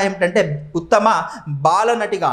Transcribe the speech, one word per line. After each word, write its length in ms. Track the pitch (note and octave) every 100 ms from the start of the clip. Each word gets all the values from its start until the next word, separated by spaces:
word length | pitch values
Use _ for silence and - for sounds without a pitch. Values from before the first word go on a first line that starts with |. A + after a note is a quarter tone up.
| G3
ఏమిటంటే 380 | F#3+ F3+ G#3 F3 D3 - F3
ఉత్తమ 260 | E3 E3+ A3 F3+ E3 - - C#3+ D3+
బాలనటిగా 600 | F#3+ A3+ A#3+ G#3 F#3+ D#3